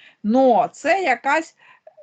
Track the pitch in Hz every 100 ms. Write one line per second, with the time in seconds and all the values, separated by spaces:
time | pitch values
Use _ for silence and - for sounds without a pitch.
0 | - _ 208 247 262 214 170 - 285 381
1 | 359 247 269 302 320 _ _ _ - -